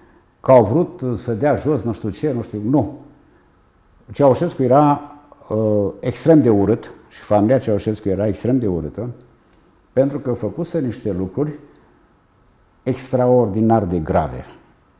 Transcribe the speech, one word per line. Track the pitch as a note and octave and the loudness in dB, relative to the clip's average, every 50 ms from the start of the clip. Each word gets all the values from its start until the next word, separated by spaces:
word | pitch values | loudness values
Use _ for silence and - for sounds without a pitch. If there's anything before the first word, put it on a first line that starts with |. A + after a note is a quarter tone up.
| _ _ _ _ _ _ _ _ | _ _ _ _ _ _ _ _
că | - - | 2 6
au | C3 B2 A2 | 6 6 6
vrut, | G2 A#2+ E3 F3 E3+ - - | 4 2 0 0 -2 -6 -8
uh, | C3 B2+ A#2+ | -6 -6 -6
să | G2 - A#2+ | -6 -6 -6
dea | A2+ G2+ C#3 D3 C3 | -4 0 0 0 0
jos | F#2 - C#3 D3+ A#2+ | 0 0 -2 -2 -2
nu | G2 A#2 | -2 -6
știu | G#2+ - - G#2+ | -6 -6 -6 -8
ce, | F#2+ - - D3+ | -6 -4 -4 -4
nu | B2+ A#2+ | -4 -4
știu, | A2 - - G#2 G#2 A#2 | -8 -8 -10 -6 -2 0
nu. | C#3 D3+ - - - - - - - _ _ _ _ _ _ _ _ _ _ _ _ _ _ _ _ _ _ - | 0 0 0 -2 -8 -14 -20 -20 -20 _ _ _ _ _ _ _ _ _ _ _ _ _ _ _ _ _ _ -16
Ceaușescu | - - C#3+ C3+ B2 - D#3+ - - - C3 | -2 2 4 4 4 4 0 -4 -2 -2 2
era, | A#2+ B2+ C#3+ D3+ D3 C#3+ D3 - - - - - _ - _ - - | 4 6 6 6 4 2 0 -4 -14 -20 -20 -20 _ -20 _ -10 -6
uh, | G#2+ G#2+ A2 G#2+ G#2+ G#2 G2+ F#2+ - - | -4 -2 0 0 2 0 0 -2 -4 -6
extrem | - B2+ A#2+ - - E3 E3 D#3 | -6 -6 -6 0 4 4 6 6
de | A#2+ A#2+ | 6 4
urât | G#2+ G2+ G2 F#2 A2+ - - - - - - | 4 4 4 2 0 0 -4 -14 -20 -20 -20
și | _ - - | _ -20 -20
familia | - - G#2 G#2 G2+ A2 C3+ | -4 0 2 2 4 2 2
Ceaușescu | B2 - A2+ G#2 G2 - A2 G#2+ - - G2 | 0 0 -2 -2 -2 -2 -4 -6 -4 -4 -4
era | F#2 F#2 G#2 | -2 -2 -2
extrem | A2 F#2+ - - A#2 C3 C3 | -2 -4 -4 -2 -2 -2 0
de | A#2+ | 0
urâtă | G2+ F2 E2 D#2+ D2+ - - A#2 B2 A#2+ - - _ _ _ _ _ _ _ _ _ _ _ _ _ _ | -2 -2 -4 -6 -8 -10 -10 -10 -10 -12 -16 -20 _ _ _ _ _ _ _ _ _ _ _ _ _ _
pentru | B2 C3+ C#3+ C#3+ D3 | 0 0 0 -2 -6
că | - C3 | -6 -6
făcuse | A#2 - - G2+ - - E2+ - - - | -6 -4 -6 -8 -6 -8 -8 -6 -4 -4
niște | C3+ A#2+ G#2 - - G#2+ | -4 -4 -8 -6 -6 -6
lucruri | F#2 F2+ F#2+ F2+ - B2+ C#3+ D3+ D3 - - - _ _ _ _ _ _ _ _ _ _ _ _ _ _ _ _ _ _ _ _ _ _ _ | -4 -4 -6 -6 -4 -4 -4 -4 -6 -12 -20 -20 _ _ _ _ _ _ _ _ _ _ _ _ _ _ _ _ _ _ _ _ _ _ _
extraordinar | C3 B2 - - - - B2+ B2 B2 B2 B2 A#2 G#2 F#2+ A2 A2+ A2+ A2+ A2+ G2+ | -6 -6 -6 -6 -4 -2 0 2 4 4 4 2 2 0 0 2 2 2 2 2
de | F2 F2+ | 0 -2
grave. | F2 D#2 - - F2+ D#2 C2+ B1+ B1+ - - - - _ _ _ _ _ _ _ _ | -4 -2 0 -2 -2 -2 -2 -8 -12 -16 -18 -20 -20 _ _ _ _ _ _ _ _